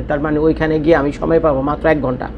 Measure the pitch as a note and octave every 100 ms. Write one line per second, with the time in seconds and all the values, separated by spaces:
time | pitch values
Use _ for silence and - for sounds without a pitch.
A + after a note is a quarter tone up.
0 | B2+ D3+ D3+ D3+ D#3+ D#3 D#3 D#3 D3+ D#3+
1 | C#3+ C3+ D#3 E3 D#3+ C3+ C#3+ D3 D#3+ D3+
2 | B2+ B2+ -